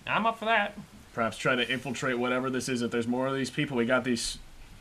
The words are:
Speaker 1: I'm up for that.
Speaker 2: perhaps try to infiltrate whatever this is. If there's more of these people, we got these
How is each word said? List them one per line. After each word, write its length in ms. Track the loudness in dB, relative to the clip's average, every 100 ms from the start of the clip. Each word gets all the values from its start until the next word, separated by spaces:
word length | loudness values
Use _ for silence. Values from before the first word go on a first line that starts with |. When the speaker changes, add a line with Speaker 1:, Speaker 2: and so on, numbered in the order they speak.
| -2
Speaker 1:
I'm 180 | 0 0
up 140 | 0
for 60 | 2
that. 300 | 2 2 -4 -16 -18 -10
Speaker 2:
perhaps 240 | -2 -2 0
try 180 | 2 2
to 140 | 2
infiltrate 480 | -2 -4 -4 0 0
whatever 320 | 2 0 0
this 200 | -2 0
is. 120 | 0
If 80 | 0
there's 160 | 0 0
more 200 | 2 2
of 80 | 0
these 140 | -2
people, 260 | -2 0 2
we 80 | 4
got 180 | 4
these 360 | 4 0 0 -6 -12 -18 -18 -14